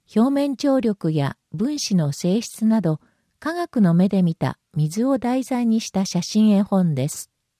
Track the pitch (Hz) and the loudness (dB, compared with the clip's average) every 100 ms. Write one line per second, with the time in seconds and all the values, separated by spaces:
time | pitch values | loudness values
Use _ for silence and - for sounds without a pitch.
0 | _ 208 247 277 285 254 285 269 226 202 | _ 0 2 2 -2 -2 0 0 0 -2
1 | 165 156 139 - _ 156 240 294 - 185 | -2 0 -2 -6 _ -6 -4 -4 -2 0
2 | 147 143 175 208 - - 220 220 170 156 | 0 -2 -2 -2 -4 -4 0 2 0 -2
3 | _ _ _ _ 294 349 349 247 190 170 | _ _ _ _ -8 -6 -4 2 4 4
4 | 185 196 175 165 135 - _ 156 151 185 | 2 2 0 0 -4 -6 _ -4 -4 0
5 | 254 262 240 254 254 247 233 226 - 190 | 0 0 -2 -4 -2 -2 0 0 -2 -4
6 | 190 175 - 214 214 196 202 196 175 139 | -2 -2 -2 2 4 4 2 2 2 0
7 | 139 - - _ _ _ | -4 -6 -16 _ _ _